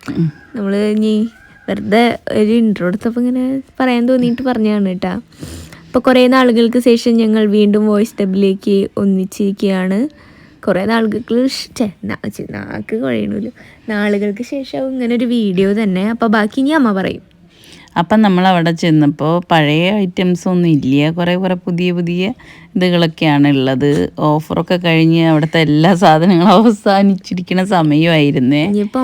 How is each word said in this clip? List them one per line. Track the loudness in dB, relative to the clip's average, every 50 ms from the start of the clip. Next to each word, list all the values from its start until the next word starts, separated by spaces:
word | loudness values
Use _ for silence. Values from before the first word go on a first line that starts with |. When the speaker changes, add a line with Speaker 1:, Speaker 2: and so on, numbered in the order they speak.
| -12 -8
Speaker 1:
ഉം. | -4 -2 -2 -4 -4 -8 -16 -14 -10
Speaker 2:
നമ്മള് | -6 -4 -4 -2 -2 -2 -2
ഇനി | 0 0 0 0 0 0 -2 -4 -6 -14 -20 -20 -20 -14 _
വെറുതെ | -8 -8 -6 -4 0 2 2 2 2 -2 -4 -8 -4 -2
ഒരു | 0 0 2 2
ഇൻട്രോ | 2 2 0 0 -2 -2
എടുത്തപ്പോ | -4 -4 -4 -4 -4 -4 -4
ഇങ്ങനെ | -4 -2 -2 -4 -4 -4 -4 -6 -8 _ _
പറയാൻ | -4 -2 0 0 0 0
തോന്നിയിട്ട് | 0 0 0 0 0 -2 -2 -4
പറഞ്ഞതാണ് | -4 -2 0 0 0 0 0 -2 -2
കേട്ടാ. | -4 -4 -6 -6 -6 -8 -10 _ -18 -18 -16 -16 -16 -16 -18 -20 -20 -20 -8
അപ്പൊ | -4 -2 0
കുറേ | 2 4 4 4 4
നാളുകൾക്ക് | 4 4 4 4 4 4 2 2 2 2 2 2 4
ശേഷം | 2 2 2 0 2
ഞങ്ങൾ | 2 2 2 2 0 0
വീണ്ടും | 2 2 2 2 4 2 2 2
വോയിസ് | 2 2 0 0 -2 -4
ഡബിലേക്ക് | -4 -4 -2 0 0 0 0 0 -2 -2 0 0 0 0 -2 -2
ഒന്നിച്ചിരിക്കുകയാണ്. | -2 0 0 0 0 -2 -4 -4 -4 -4 -4 -2 -2 -2 -2 -2 -2 -2 -2 -2 -2 -4 -4 -8 -14 -20 -20 -20 -20 -20 -20 -16 _ -2
കുറേ | -2 -2 0 0
നാളുകൾക്ക് | -2 0 0 0 -2 -4 -4 -4 -2 -2 0 0 -2
ഷ്-, | -4 -8 -14 -10 -6
ഛെ, | -6 -6 -6 -6 _ -10
നാ-, | -10 -10 -8 -10 -12
ഛെ, | -10 -12 -12 -12
നാക്ക് | -12 -12 -12 -10 -12 -12 -10 -8 -8
കുഴയണല്ലോ. | -6 -4 -4 -4 -4 -4 -4 -6 -6 -8 -10 -12 -16 -20 -20 -20 -16 -10
നാളുകൾക്ക് | -8 -6 -4 -2 -2 -2 -2 -2 -4 -6 -8 -10
ശേഷം | -8 -8 -10 -8 -8 -8 -6 -6 -6
ഇങ്ങനെ | -4 -4 -4 -2 -2
ഒരു | -2 -2
വീഡിയോ | -2 -2 -2 -2 0 0 0 0 0 0
തന്നെ. | 0 -2 -2 -2 -2 -2 -4
അപ്പൊ | -2 -2 0
ബാക്കി | 0 0 0 0 -2 -2 -2
ഇനി | -2 0 2
അമ്മ | 2 2 0 0
പറയും. | -2 -2 -4 -6 -10 -14 _ _ _ -20 -20 _ _ -20 -20 -20 -20 -18 -8 -4
Speaker 1:
അപ്പം | -4 -2 0 2 4
നമ്മളവിടെ | 4 4 4 4 4 2 2 2 2 0 -2
ചെന്നപ്പോ | 0 0 2 2 4 2 2 0 0 -2 -2 -2 -2 0
പഴയ | 2 2 2 2 2 2 0 0 0 0
ഐറ്റംസ് | -2 -2 -4 -2 -2 -2 -2 -2 -2 -2
ഒന്നും | -2 0 0 2 2
ഇല്ല. | 2 2 0 0 0 0 0 0
കുറേ, | -2 -2 -2 -2 -2
കുറേ | -2 -2 -2 -4 -4 -4
പുതിയ, | -4 -4 -2 -2 -2
പുതിയ | -2 -2 -4 -4 -4 -4 -4 -4 -6 -10 -14 -20 -20 -20 -14 -8 -4
ഇതുകളൊക്കെയാണ് | -2 0 2 2 2 0 0 0 0 0 2 2 4 4 2 2
ഉള്ളത്. | 2 0 0 0 0 0 0 2 0 -2 -2 -4 -2 -2
ഓഫറൊക്കെ | 0 0 -2 -2 -4 -4 -4 -2 -2 -2 -2 0
കഴിഞ്ഞ് | 0 2 2 4 4 2 2 2 2
അവിടുത്തെ | 2 0 0 0 0 0
എല്ലാ | 0 2 2 2 4 2 4
സാധനങ്ങളും | 4 4 4 4 4 4 4 4 4 4 4 6
അവസാനിച്ചിരിക്കണ | 6 4 4 2 0 0 0 2 2 2 2 0 -2 -6 -8 -8 -8 -6 -4 -2 -2 0
സമയമായിരുന്നേ. | 0 0 0 2 2 2 2 2 2 2 2 2 2 0 0 0 0 0 0 0
Speaker 2:
ഇനിയിപ്പോ | 0 -2 -2 -2 -2 -2 -2